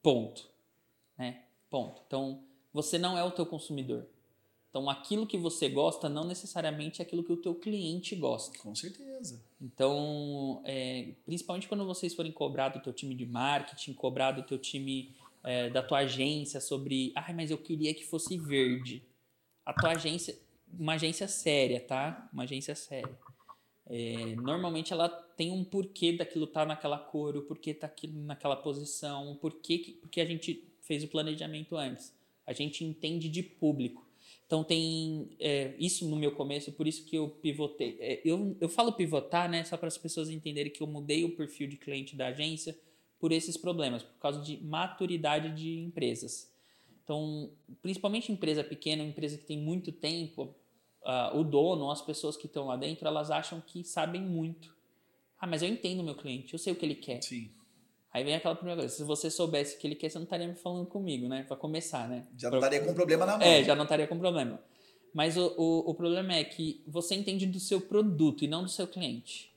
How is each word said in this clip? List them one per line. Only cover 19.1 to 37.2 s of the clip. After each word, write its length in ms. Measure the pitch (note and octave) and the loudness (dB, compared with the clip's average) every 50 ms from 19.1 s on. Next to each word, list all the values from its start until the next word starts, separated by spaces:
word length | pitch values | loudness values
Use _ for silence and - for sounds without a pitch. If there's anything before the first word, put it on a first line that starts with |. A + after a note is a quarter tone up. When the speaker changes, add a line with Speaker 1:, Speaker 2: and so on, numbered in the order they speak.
| _ _ _ _ _ _ _ _ _ _ _ | _ _ _ _ _ _ _ _ _ _ _
Speaker 1:
A 60 | D3 | -2
tua 180 | D3+ - - D#3+ | 0 2 4 4
agência, 460 | E3 E3 D3 D#3 D#3 F3 - - - - _ _ _ _ _ - E3+ F3+ | 2 2 0 -2 -2 -2 -4 -6 -10 -12 _ _ _ _ _ -16 -8 -2
uma 160 | D#3 D#3 D#3+ | 0 0 2
agência 320 | D#3 D#3+ D#3+ E3 - G3+ G3 | 2 2 0 0 0 -2 -2
séria, 520 | - - - E3 D3 C#3+ C3+ B2 B2 B2 | -2 0 4 4 6 6 6 6 4 0
tá? 480 | - - C3 C3 C#3 D#3 D#3+ - - - | 0 -2 -2 0 0 -2 -4 -8 -14 -12
Uma 100 | - C3+ B2 | -8 -6 -6
agência 300 | B2+ C#3 C3+ C3+ - D3 | -4 -4 -6 -6 -6 -8
séria. 420 | - - - C#3+ C3 A2+ C3 B2 - - - - _ _ - - _ _ _ _ _ _ - | -8 -8 -8 -8 -8 -8 -8 -12 -16 -20 -20 -20 _ _ -20 -20 _ _ _ _ _ _ -8
É, 460 | A#2+ A#2+ A#2 A2+ A#2 A#2 A2+ A2+ A2 | -6 -4 -4 -4 -4 -4 -4 -4 -4
normalmente 560 | A#2 B2 C3+ D#3 F3 F3+ F3 E3 D#3+ D#3+ - | -4 -2 -2 -2 0 -2 -2 -2 -4 -4 -2
ela 160 | F#3+ E3 E3+ E3+ | 2 2 2 2
tem 420 | E3+ - - - _ - E3 E3+ | 2 -4 -16 -16 _ -2 -2 0
um 140 | F#3 F#3+ F#3 | 0 -2 -2
porquê 480 | F#3+ - G3 F#3+ G3 - - F3+ E3+ | 0 0 -2 -2 -2 -2 4 4 4
daquilo 340 | E3+ E3+ E3 - - D#3+ D#3 | 4 4 -2 -2 0 -2 -2
tá 180 | D3+ - D#3+ D3+ | 0 2 0 2
naquela 340 | D#3 D3+ - - D3 D3 D3 | 2 0 -2 -2 -2 -2 -2
cor, 380 | - - - D3+ D3 D3 C#3+ | -4 -4 -2 -2 -2 0 -2
o 60 | C#3+ | -4
porquê 320 | C#3+ - D#3 - - D#3 D3+ | -4 -6 -10 -6 -6 -6 -6
tá 120 | D3+ - | -6 -8
aqui 200 | D3 - - - | -12 -10 -12 -12
naquela 480 | D#3 D#3 D3+ D3 D3 C#3+ - - D3 C3+ | -10 -8 -8 -8 -8 -8 -2 0 0 0
posição, 760 | C3+ - D#3 C#3 C#3+ D3 D3 - - - D3 C#3+ C#3 C#3+ C#3+ | 2 0 -4 -4 -4 -6 -6 -8 -6 -6 -6 -6 -6 -6 -8
o 40 | C#3+ | -8
porquê 420 | C#3+ - D#3 - - - - E3+ E3+ | -4 -4 -4 -4 -4 0 2 2 2
que, 140 | E3+ - - | 2 -6 -14
porque 260 | - - - - F3 | -18 -18 -4 0 0
a 40 | E3 | 2
gente 400 | D#3 E3+ D#3+ - - D#3+ - - - _ _ | 2 0 -4 -2 -4 -4 -6 -8 -20 _ _
fez 220 | - - D#3 C#3+ | -4 -4 -2 -2
o 60 | D#3 D3+ | -2 -2
planejamento 680 | - D#3 D3+ D#3 D#3 D3+ D#3 D#3 D#3 D3+ D#3 - E3+ | -2 -2 0 0 -2 -4 -6 -6 -6 -8 -8 -6 -4
antes. 380 | D#3 C#3+ C3 B2+ - - - _ _ _ _ _ _ _ | -4 -4 -4 -6 -8 -12 -20 _ _ _ _ _ _ _
A 60 | - | -8
gente 320 | B2+ - D3 D3+ D3 - E3 | -2 -2 -2 -2 -2 -4 -4
entende 440 | D#3+ D#3 - - D#3 E3 E3+ D#3+ D#3+ | -4 -4 -4 -4 -2 -2 0 -2 0
de 140 | D#3 F3+ | -2 -2
público. 640 | F3+ - - - E3 D3+ C#3+ C3+ B2 A#2 - - - _ _ _ - - - - _ | -4 -4 -4 2 4 4 4 4 0 -2 -4 -8 -20 _ _ _ -20 -20 -20 -20 _
Então 180 | _ E3 D#3 D#3 | _ 0 0 4
tem, 680 | - E3+ D#3+ D#3+ D#3+ D#3+ D#3+ D#3+ D#3+ D#3 D#3 - - - - | 4 4 4 4 2 0 0 0 -2 -2 -4 -6 -8 -8 -4
é, 360 | - D3+ C#3+ C#3 C#3 C3 C3+ - | 0 2 2 2 0 -2 -2 0
isso 300 | E3 F3+ - - F3+ D#3 | 0 0 0 0 0 0
no 80 | D3+ | 0
meu 160 | D3+ D3+ C#3+ | 2 2 2
começo, 400 | C#3+ - C#3 C#3 C#3+ C#3+ C#3+ - | 2 0 -2 -2 -2 -4 -4 -6
por 140 | D3 - D#3 | -4 -2 -2
isso 180 | D#3 D#3 - - | -2 -2 -4 -6
que 120 | - - | -4 -2
eu 120 | D#3 | -2